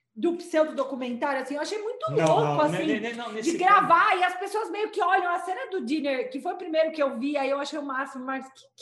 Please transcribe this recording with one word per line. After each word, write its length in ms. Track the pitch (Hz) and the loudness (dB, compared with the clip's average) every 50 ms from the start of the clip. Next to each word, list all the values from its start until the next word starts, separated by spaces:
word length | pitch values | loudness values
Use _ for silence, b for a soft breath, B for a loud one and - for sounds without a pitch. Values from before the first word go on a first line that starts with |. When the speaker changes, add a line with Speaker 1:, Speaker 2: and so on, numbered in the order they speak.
| b _ - | b _ -10
Speaker 1:
do 220 | 220 208 339 339 | -2 -2 -2 -2
pseudo-documentário, 1040 | 339 - - - 311 311 311 - 247 269 269 277 247 254 247 240 233 311 285 277 269 | -2 -6 -2 2 2 2 2 2 -4 -4 -4 -4 -6 -6 -6 -4 -2 -2 -2 -2 -2
assim, 140 | 262 - 285 | -4 -4 -4
eu 60 | 294 | -4
achei 200 | 311 311 403 427 | -4 -4 -4 -4
muito 300 | 403 440 494 494 508 640 | -4 -6 -6 -4 -4 -2
Speaker 2:
Não, 60 | - - | 0 2
Speaker 1:
louco, 240 | 165 160 330 403 | 4 4 4 4
Speaker 2:
não, 200 | 466 440 - - | 4 2 2 2
Speaker 1:
assim, 240 | 302 302 311 180 - | 2 2 2 0 0
Speaker 2:
nem, 140 | - 214 214 | 0 0 0
nem, 160 | 208 233 233 | -2 -4 -6
não, 140 | 233 240 226 | -6 -8 -8
Speaker 1:
de 60 | 214 | -6
Speaker 2:
nesse 220 | 220 220 311 339 - | -4 -2 -2 0 2
Speaker 1:
gravar, 560 | 359 381 403 392 - - 330 339 392 427 392 370 | 4 6 6 6 6 6 6 6 6 4 4 4
e 60 | 359 | 2
as 120 | 359 370 370 | 0 0 -2
pessoas 320 | 415 381 - 427 453 359 | -6 -4 -4 -4 -4 -4
meio 200 | 339 403 427 427 | -4 -4 -4 -4
que 100 | - 370 | -2 0
olham 280 | 381 349 381 392 359 349 349 | 2 4 4 4 2 2 -2
a 60 | 349 | -2
cena 300 | 349 359 370 - 523 - | -2 -4 -6 -6 -6 -6
do 140 | 370 381 247 | -6 -6 -4
dinner, 440 | 226 294 311 269 285 269 254 226 - | -2 -2 -2 0 0 -2 -2 -2 -4
que 120 | - 277 | -6 -6
foi 120 | 233 349 403 | -6 -6 -6
o 40 | 427 | -6
primeiro 340 | 370 359 311 311 320 320 | -6 -2 2 2 2 2
que 100 | 320 320 | 2 0
eu 160 | 285 269 240 226 | 0 0 0 -2
vi, 200 | 240 285 294 277 | -4 -2 0 0
aí 120 | 269 262 | 0 0
eu 80 | 277 285 | 0 -2
achei 220 | 285 285 294 311 | -2 -4 -6 -6
o 60 | 277 | -6
máximo, 400 | 277 262 262 277 277 - 262 254 | -4 -4 -4 -4 -6 -6 -10 -8
mas, 180 | 262 262 262 262 | -6 -6 -6 -6
"Que 160 | - - - - _ _ - | -10 -18 -20 -20 _ _ -20